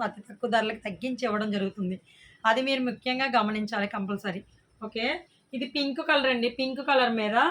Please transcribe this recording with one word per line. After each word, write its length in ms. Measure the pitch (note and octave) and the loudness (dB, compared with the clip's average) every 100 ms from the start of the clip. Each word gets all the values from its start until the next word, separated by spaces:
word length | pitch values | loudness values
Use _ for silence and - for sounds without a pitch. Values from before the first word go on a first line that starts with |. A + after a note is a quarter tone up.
అతి 200 | G#3+ - | -4 -6
తక్కువ 280 | - - A#3 | -16 -8 0
ధరలకు 320 | A3+ G#3+ A3 | 2 2 -2
తగ్గించి 420 | G#3+ F3+ C4 B3 | -8 -6 -6 -2
ఇవ్వడం 240 | A#3+ G#3 G#3+ | -2 0 0
జరుగుతుంది. 460 | G3+ G3 F#3+ F3+ F#3 - _ - _ | 0 -2 -2 -4 -4 -10 _ -20 _
అది 180 | A3 A3+ | 2 2
మీరు 200 | C4 C4+ | 2 0
ముఖ్యంగా 460 | B3 - B3+ B3+ C4+ | 0 -2 -2 -2 2
గమనించాలి 580 | A#3+ G#3+ G#3+ G#3 A3 G3+ | 2 2 0 -2 -2 -2
కంపల్సరీ. 540 | G#3 F#3+ G3+ G3+ F3+ - _ _ _ | -4 -4 -4 -4 -6 -10 _ _ _
ఓకే, 260 | G#3+ A3+ A#3+ E4+ - _ _ | -8 -4 -2 -4 -8 _ _
ఇది 160 | B3+ C4 | -8 -4
పింక్ 340 | D4 C#4 C4+ | -2 -2 0
కలర్ 280 | D#4 D4 C4 | 2 2 4
అండి. 200 | B3 A#3+ | 2 0
పింక్ 320 | A#3+ C4 C4 | 0 -4 -2
కలర్ 320 | C#4 C4+ A#3+ | 2 4 4
మీద 220 | A3+ G#3+ A3+ D4+ | 2 2 4 2